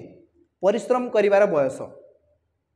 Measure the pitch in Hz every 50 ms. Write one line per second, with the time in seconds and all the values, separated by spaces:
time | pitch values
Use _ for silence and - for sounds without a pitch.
0 | - - - - _ _ _ _ _ _ _ _ - 190 208 233 - - 247 254
1 | 247 240 - 220 202 202 196 196 208 196 165 147 139 131 - - 117 - - -
2 | - _ _ _ _ _ _ _ _ _ _ _ _ _ _